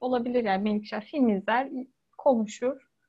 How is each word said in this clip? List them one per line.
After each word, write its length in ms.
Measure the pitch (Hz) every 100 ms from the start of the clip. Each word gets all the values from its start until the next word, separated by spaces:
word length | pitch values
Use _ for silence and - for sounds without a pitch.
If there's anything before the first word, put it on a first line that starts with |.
Olabilir 440 | 254 247 247 247
yani 180 | 214 190
Melikşah 380 | 214 208 214 214
film 280 | - 302 240
izler, 400 | 190 214 233 269 262 - _ _ -
konuşur. 680 | 294 233 208 - 247 277 _ _